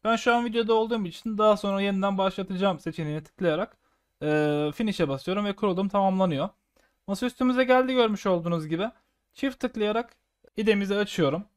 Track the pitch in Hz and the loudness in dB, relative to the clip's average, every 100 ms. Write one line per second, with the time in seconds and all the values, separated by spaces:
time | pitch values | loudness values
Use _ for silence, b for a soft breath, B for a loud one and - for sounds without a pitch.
0 | 220 226 254 240 240 233 220 226 220 226 | 0 0 2 2 0 -2 2 2 2 -2
1 | 180 - 226 214 214 208 202 196 202 196 | -4 -8 -8 2 4 4 2 0 0 0
2 | 196 196 190 190 190 185 196 156 165 160 | 0 0 0 -2 -6 0 0 0 -6 -6
3 | 151 151 156 - 180 156 214 _ _ _ | -6 -6 -10 -2 0 0 -4 _ _ _
4 | _ _ 151 151 151 147 151 - 220 196 | _ _ -2 0 2 0 -2 -2 -4 0
5 | 151 135 - 196 208 196 208 180 196 202 | -2 -2 -4 -2 -2 -2 -2 0 0 2
6 | 196 190 190 139 185 _ _ _ _ _ | 2 2 0 0 -4 _ _ _ _ _
7 | - 196 247 - 254 254 254 254 254 254 | -10 -6 -6 0 0 2 4 4 4 2
8 | 226 208 202 175 170 170 156 165 220 _ | 2 0 0 0 0 -4 -4 -4 -4 _
9 | _ _ _ - 269 - 247 226 208 220 | _ _ _ -6 -6 -4 -8 -2 -2 -2
10 | 240 _ _ _ _ - 214 202 196 202 | -4 _ _ _ _ -2 0 2 0 -2
11 | 208 - 147 160 - | -2 0 0 0 -8